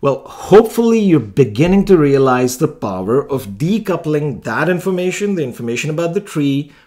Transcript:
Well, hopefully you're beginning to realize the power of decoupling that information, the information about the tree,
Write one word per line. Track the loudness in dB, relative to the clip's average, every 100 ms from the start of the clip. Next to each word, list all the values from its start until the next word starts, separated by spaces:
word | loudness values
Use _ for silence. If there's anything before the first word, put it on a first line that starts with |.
Well, | -2 -2 -6
hopefully | -16 6 6 6 0 2 4
you're | 4 2
beginning | 2 0 0 2 2 2 4
to | 4
realize | 4 4 2 2 0 0
the | -4
power | -4 -8 -6 -2 -2 0
of | -6 -8 -6
decoupling | -2 -2 -2 -6 -2 -4 -4 -8
that | -6 -4 -2
information, | -2 -2 -4 -4 -4 -4
the | -2
information | -4 -6 -6 -4 -4
about | -4 -2
the | -4
tree, | -6 -4 -2 -2 -6 -14